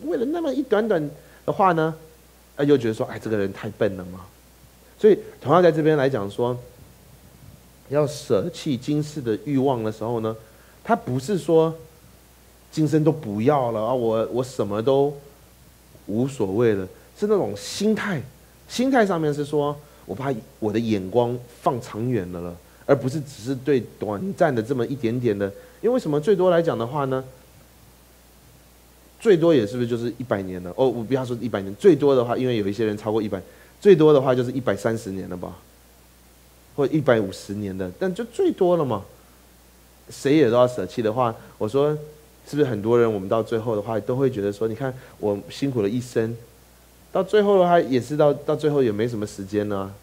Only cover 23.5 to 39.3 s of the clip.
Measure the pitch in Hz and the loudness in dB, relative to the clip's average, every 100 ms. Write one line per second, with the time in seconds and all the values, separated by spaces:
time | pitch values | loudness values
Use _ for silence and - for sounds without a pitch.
23.5 | 135 139 135 101 - 98 101 196 - 165 | -6 0 0 0 -8 -6 -4 -6 0 0
24.5 | 120 107 135 117 139 110 123 120 101 98 | 0 -2 -2 -2 -2 -2 0 0 0 -2
25.5 | - - - 214 247 170 147 151 196 185 | -6 -18 -4 0 0 0 -2 2 2 4
26.5 | 170 160 113 117 147 135 131 127 - - | 4 2 -2 -2 -2 -2 -4 -6 -16 -20
27.5 | - - - - - - - _ _ - | -20 -20 -20 -20 -20 -20 -20 _ _ -20
28.5 | - - _ _ _ - _ 233 175 165 | -20 -20 _ _ _ -20 _ 4 6 6
29.5 | 151 104 123 120 117 120 - 120 104 95 | 4 2 -2 -2 -2 -4 -8 -4 -4 -4
30.5 | 92 87 90 131 117 107 131 127 120 113 | -8 -8 0 0 0 -2 -2 -2 -6 -4
31.5 | 104 98 107 202 147 143 131 117 113 127 | -6 -6 2 4 6 4 4 2 0 0
32.5 | 117 98 101 110 104 110 110 107 95 - | 0 -2 0 -2 -2 -2 -2 -2 -6 -10
33.5 | - - - 208 170 151 147 135 127 123 | -20 -20 2 6 8 8 6 4 2 0
34.5 | 131 120 101 117 113 104 95 92 90 90 | -2 -2 -2 -2 -4 -6 -10 -10 -10 -10
35.5 | 90 - - _ _ _ _ - _ _ | -14 -20 -20 _ _ _ _ -20 _ _
36.5 | - _ - 135 151 135 117 95 - - | -20 _ -2 0 2 4 4 4 -6 -10
37.5 | 101 101 95 92 90 185 180 233 - 370 | -8 -6 -6 -8 -4 -6 -4 -8 -2 0
38.5 | - 180 175 135 104 98 - - | 2 2 2 0 -2 -6 -20 -20